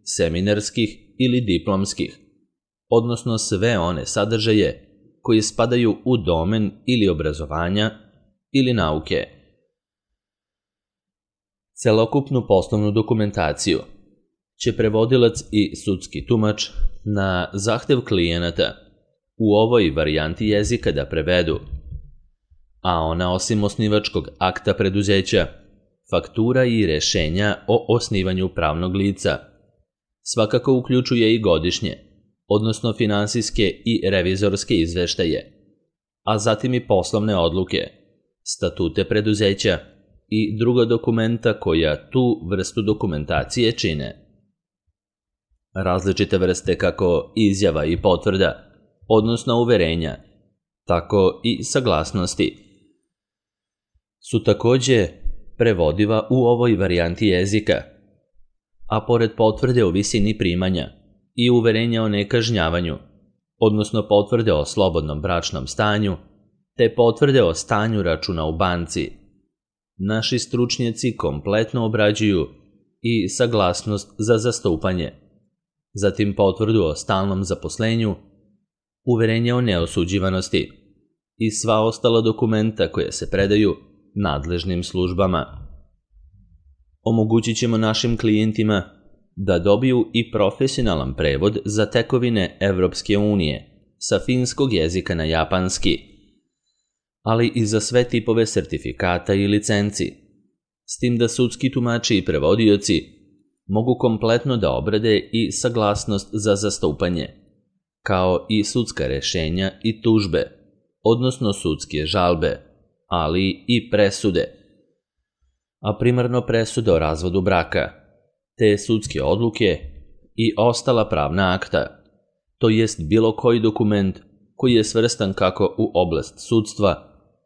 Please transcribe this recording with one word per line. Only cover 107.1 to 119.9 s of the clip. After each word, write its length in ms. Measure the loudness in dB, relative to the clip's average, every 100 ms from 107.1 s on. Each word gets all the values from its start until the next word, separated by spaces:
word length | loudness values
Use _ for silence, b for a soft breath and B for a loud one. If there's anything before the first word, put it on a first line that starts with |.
| -2 -6 -12 _ _ _ _ _ _
kao 440 | -4 0 2 0 0
i 140 | -2
sudska 420 | 0 -2 -4 -4 -4
rešenja 640 | -4 -4 -4 -4 -2 -4 -4
i 180 | -6 -2
tužbe, 540 | 2 2 2 -2 -4 -10 _ _ _ _ 0
odnosno 460 | 2 0 -2 -4
sudske 540 | -2 -4 -4 -6 -6 -4
žalbe, 540 | 0 2 2 0 -4 -12 _ _ _ -6
ali 560 | -4 -2 0 0 -2 -2
i 220 | -2 0
presude, 540 | 2 2 2 -2 0 -4 -8 _ _ _ _ _ _ _ _ _ _ _ _
a 160 | -8 -2
primarno 480 | 0 0 0 -2 0
presude 460 | -2 -2 -2 2
o 60 | 2
razvodu 420 | 2 -2 -2 0
braka, 520 | 0 0 0 -2 -4 -8 _ _ _ _ _ 0
te 200 | 2 2
sudske 440 | 0 -2 -2 -4
odluke 560 | -2 0 0 0 0 0 -6